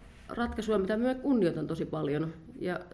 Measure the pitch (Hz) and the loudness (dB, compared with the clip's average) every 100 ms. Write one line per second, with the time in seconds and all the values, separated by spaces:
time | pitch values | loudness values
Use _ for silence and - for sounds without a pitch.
0 | - - - - 240 240 208 214 190 220 | -20 -20 -10 -4 -4 -2 2 2 4 2
1 | 247 262 277 247 175 156 156 160 160 156 | 2 0 2 4 4 2 -2 -4 -4 -2
2 | 151 147 160 160 - - 180 175 - | 0 0 -2 -6 -14 -8 -4 -4 -8